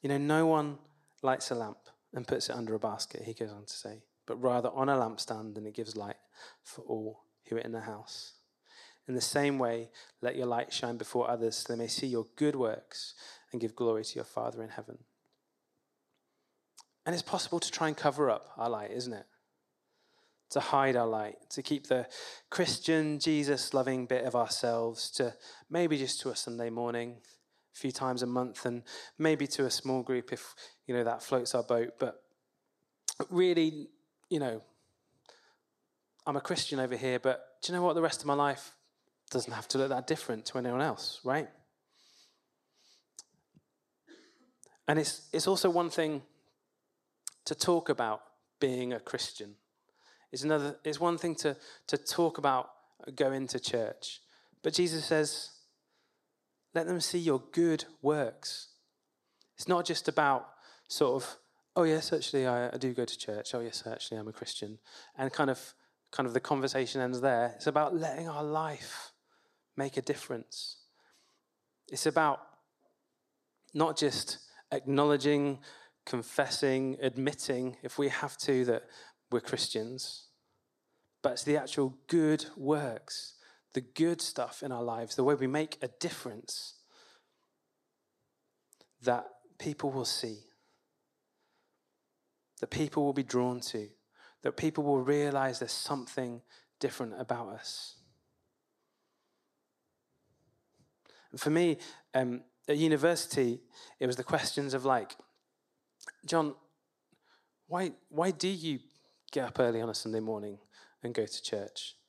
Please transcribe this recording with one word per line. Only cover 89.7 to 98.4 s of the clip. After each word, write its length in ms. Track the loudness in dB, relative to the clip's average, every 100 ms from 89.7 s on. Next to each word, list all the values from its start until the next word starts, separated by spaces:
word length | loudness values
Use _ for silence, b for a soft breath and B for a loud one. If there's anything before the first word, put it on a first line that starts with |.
| -4 -4
will 140 | -4
see, 360 | -4 -4 -6 -10 -16 _ _ _ _ _ _ _ _ _ _ _ _ _ _ _ _ _ _ _ _ -10
that 60 | -6
people 380 | -2 0 2
will 100 | 2
be 80 | 2
drawn 360 | 0 2 2 0
to, 280 | -4 -6 -8 -12 _ b b b
that 160 | -4 0
people 260 | -2 0
will 160 | 2 4
realise 600 | 4 2 4 2 0 -2
there's 120 | -4
something 720 | -6 -4 -4 -4 -6 -4 -6 -14 b b _
different 400 | -4 -2 -8 -6
about 300 | -4 -4 -4
us. 480 | -10 -10 -12 -12 -18 _ _ _ _